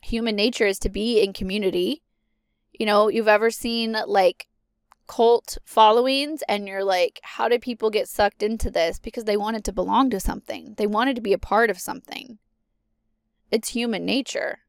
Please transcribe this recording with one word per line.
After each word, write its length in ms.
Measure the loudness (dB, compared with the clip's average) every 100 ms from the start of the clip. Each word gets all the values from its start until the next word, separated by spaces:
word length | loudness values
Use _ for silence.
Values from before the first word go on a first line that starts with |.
Human 340 | -6 -4 -2 0
nature 300 | 0 2 -2
is 120 | 0
to 80 | -4
be 320 | -4 0 2
in 120 | 2
community. 680 | -2 -6 -4 -2 -2 -4 -6 _ _ _ _ _ _ _
You 140 | _ 0
know, 220 | 2 2
you've 200 | 2 4
ever 220 | 4 2
seen, 460 | -2 -6 -4 -4 -4 0
like, 420 | 4 4 2 -16 _ _ _ _ _ -16
cult 520 | 2 4 4 0 -16
followings 800 | -4 6 6 6 2 0 -2 -8 -4
and 180 | -4 -4
you're 180 | -4
like, 360 | 0 2 0 -2
"How 240 | -20 -4 0
did 120 | 0
people 300 | -2 -2 -2
get 180 | -2 -4
sucked 340 | 0 0 _
into 280 | -4 -2 -2
this?" 280 | 0 0 -2
Because 260 | -10 -8
they 120 | -2 -2
wanted 280 | -2 -4
to 80 | -6
belong 360 | -4 0 2 2
to 80 | 0
something. 560 | -4 -6 _ -12 -12 -4
They 80 | -2
wanted 300 | 0 0 -2
to 60 |
be 120 | 0
a 40 | -2
part 300 | 2 2 2
of 100 | 0
something. 600 | -8 -12 _ -16 -16 -20 _ _ _ _ _ _ _ _ _ _ _
It's 200 | -4 -2
human 360 | -4 -4 -4 -2
nature. 540 | -2 -2 -6 -6 -8